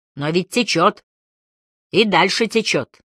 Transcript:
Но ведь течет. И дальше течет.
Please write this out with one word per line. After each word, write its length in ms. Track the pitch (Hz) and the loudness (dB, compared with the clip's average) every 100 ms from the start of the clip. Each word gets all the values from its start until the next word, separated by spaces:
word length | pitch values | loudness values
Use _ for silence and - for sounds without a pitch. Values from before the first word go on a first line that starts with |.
| _ - | _ -8
Но 140 | 147 | -4
ведь 200 | 170 180 | -2 -2
течет. 540 | - 226 165 185 208 _ _ _ _ _ _ _ _ _ | -2 -2 2 0 0 _ _ _ _ _ _ _ _ _
И 120 | 160 | 0
дальше 440 | 220 180 190 - 226 | 2 2 2 0 -2
течет. 520 | 226 214 165 120 _ _ | -2 -2 -4 -4 _ _